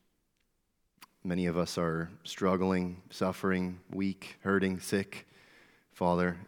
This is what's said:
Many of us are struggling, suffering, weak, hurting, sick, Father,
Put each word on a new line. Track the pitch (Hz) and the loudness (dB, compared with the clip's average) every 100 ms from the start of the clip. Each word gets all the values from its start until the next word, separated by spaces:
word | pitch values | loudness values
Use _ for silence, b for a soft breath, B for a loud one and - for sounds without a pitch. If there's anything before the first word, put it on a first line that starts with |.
| b _ _ _ _ _ _ _ _ _ - _ | b _ _ _ _ _ _ _ _ _ -20 _
Many | 92 90 87 | -4 0 2
of | 85 | 2
us | 82 - | 0 0
are | 85 80 85 - | 0 0 -4 -8
struggling, | - - 98 92 95 92 90 90 - | -14 0 2 4 2 2 0 -6 -14
suffering, | - 92 92 98 92 90 90 - | -4 -2 0 0 0 0 -6 -10
weak, | 92 98 92 - - | -4 -4 -6 -12 -8
hurting, | 95 98 95 92 | 2 2 2 -2
sick, | - 101 95 - - b b b b b b | -2 -2 -2 -10 -18 b b b b b b
Father, | - 90 87 90 87 | -2 2 4 2 -2